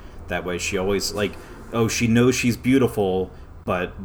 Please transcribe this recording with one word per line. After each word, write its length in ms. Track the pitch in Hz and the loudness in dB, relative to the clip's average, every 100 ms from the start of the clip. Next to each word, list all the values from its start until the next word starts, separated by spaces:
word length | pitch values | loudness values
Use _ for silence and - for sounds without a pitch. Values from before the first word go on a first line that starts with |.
| - - - | -14 -16 -6
that 160 | 87 85 | -6 -4
way 140 | 87 | -4
she 180 | - 95 | -2 -2
always, 340 | 95 98 - | 0 0 -2
like, 200 | 85 101 - - - - | -2 -2 -4 -14 -16 -6
oh, 140 | 113 113 | 0 0
she 180 | - 120 | 2 4
knows 280 | 117 123 123 | 6 6 4
she's 200 | 123 107 | 0 0
beautiful, 760 | 123 135 120 - 98 92 92 - - - - | 2 4 4 2 0 0 -2 -8 -18 -12 -4
but 260 | 92 90 - | -2 -2 -6